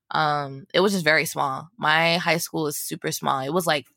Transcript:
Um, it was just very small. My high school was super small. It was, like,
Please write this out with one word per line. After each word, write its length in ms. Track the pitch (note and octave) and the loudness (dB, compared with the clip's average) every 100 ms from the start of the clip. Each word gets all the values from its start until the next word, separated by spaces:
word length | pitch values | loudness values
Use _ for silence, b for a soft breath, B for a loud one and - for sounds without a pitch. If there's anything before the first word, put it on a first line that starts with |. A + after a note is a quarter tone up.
| - | -6
Um, 540 | D3+ D3+ D3 C#3 C3+ - | -2 0 0 -4 -10 -2
it 60 | E3 | 2
was 120 | G3 | 4
just 120 | G3 | 2
very 200 | D#3 D#3 D#3+ | 2 2 0
small. 420 | D3 C#3+ C3+ D#3 - | -2 -2 -4 -10 -4
My 400 | D3+ D#3+ E3 E3+ | 2 4 4 2
high 200 | E3+ E3 | 2 -2
school 260 | - D#3+ | -2 -4
was 120 | D3+ - | -4 -4
super 340 | - D#3 D3+ | -8 -6 -6
small. 280 | - C#3+ C3+ | -4 -2 -2
It 120 | C3+ | 0
was, 140 | F3 E3+ | -2 0
like, 200 | D3+ - | -2 -2